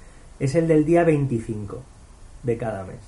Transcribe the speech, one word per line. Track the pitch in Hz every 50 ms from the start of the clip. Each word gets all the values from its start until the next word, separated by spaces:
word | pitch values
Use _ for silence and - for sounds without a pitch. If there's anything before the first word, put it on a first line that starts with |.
| - - - - - - - -
es | 139 135 139
el | 170 165 165
del | 160 156 151
día | 156 170 170 165
veinticinco | 165 156 143 139 135 123 113 - - 110 107 104 95 - - - - - - - - - - - - - - -
de | 123 117 -
cada | 120 113 104 98 92
mes. | 92 - - -